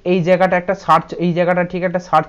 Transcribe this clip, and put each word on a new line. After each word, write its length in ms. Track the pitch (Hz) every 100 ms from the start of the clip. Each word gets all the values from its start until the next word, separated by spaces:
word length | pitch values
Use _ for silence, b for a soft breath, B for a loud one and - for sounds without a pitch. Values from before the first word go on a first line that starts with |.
এই 180 | 175 185
জায়গাটা 340 | 165 180 185 185
একটা 180 | 180
সার্চ, 400 | 185 - 165 -
এই 180 | - 175
জায়গাটা 320 | 170 175 180
ঠিক 180 | 175 180
একটা 160 | 180 180
সার্চ 300 | 180 156